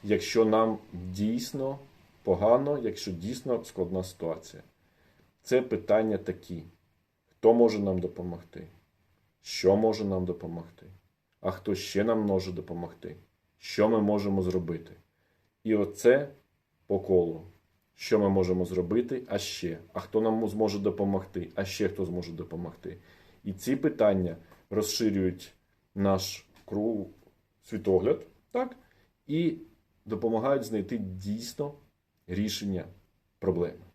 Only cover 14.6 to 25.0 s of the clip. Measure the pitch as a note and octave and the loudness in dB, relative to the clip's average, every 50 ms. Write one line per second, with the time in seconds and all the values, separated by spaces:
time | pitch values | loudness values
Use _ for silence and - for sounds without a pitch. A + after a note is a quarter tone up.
14.6 | E2+ E2 E2+ D#2+ - - - - _ _ _ _ _ _ _ _ _ _ _ _ | -2 -2 -6 -8 -8 -14 -20 -20 _ _ _ _ _ _ _ _ _ _ _ _
15.6 | _ A2 A2 G#2 G2+ - - - - A#2+ B2+ C#3 D3 C#3+ - _ _ _ _ _ | _ 0 2 2 2 0 -4 4 6 6 6 6 2 -4 -10 _ _ _ _ _
16.6 | _ _ _ _ _ _ G2+ F#2+ F#2 - F#2+ F2+ F2 E2+ D#2+ D#2+ E2+ F#2+ - _ | _ _ _ _ _ _ -2 -2 2 4 4 4 4 4 -2 -8 -12 -18 -20 _
17.6 | _ _ _ _ _ _ _ _ - - A#2 G#2 G2+ G2 G2 F#2+ F#2 F2+ F#2 F2+ | _ _ _ _ _ _ _ _ -2 2 2 4 4 4 4 4 4 2 2 0
18.6 | F#2 E2+ F#2 F#2 F2+ E2+ G#2 A#2 A#2+ - C#3 B2+ B2+ - - - - - - - | 0 0 0 -2 0 2 2 0 0 0 -4 -8 -6 -4 -4 -4 -4 -6 -10 -6
19.6 | - E3+ E3 - - - - - - - - A2 A2 A2 A2 A2+ A2+ G#2 G2 G#2+ | -6 -6 -8 -8 -12 -12 -12 -12 -12 -2 0 0 2 2 2 0 -2 -2 0 0
20.6 | A2 G#2 G2 G2+ G2 G#2 - - G2+ G2 G2 F#2+ F#2+ - - F#2 E2+ - - - | 0 0 0 0 0 -2 0 0 0 0 0 -2 -4 -6 -8 -10 -10 -6 -6 -6
21.6 | G2 F#2+ - - G#2+ F2+ - - F#2+ E2 F2 F2+ E2+ E2+ E2 D#2+ E2 - E2 E2 | -6 -6 -2 -2 -2 -2 0 -4 -6 -4 -4 -6 -6 -8 -10 -12 -12 -10 -10 -10
22.6 | F2 D#2+ E2 - - - E2 F#2 - - - _ _ - - _ _ G2+ F#2 F#2+ | -10 -10 -12 -12 -14 -14 -14 -14 -20 -20 -20 _ _ -20 -20 _ _ -10 -10 -8
23.6 | - B2 C#3 C3+ C3+ D3+ - - A2 G#2 G2 F#2+ F2+ F2 D#2+ - - _ - _ | -2 -2 -2 0 0 -2 2 4 4 4 4 4 0 -2 -4 -8 -14 _ -20 _
24.6 | _ _ G2+ G#2+ G#2+ G#2+ - - | _ _ -2 -2 -2 0 -2 0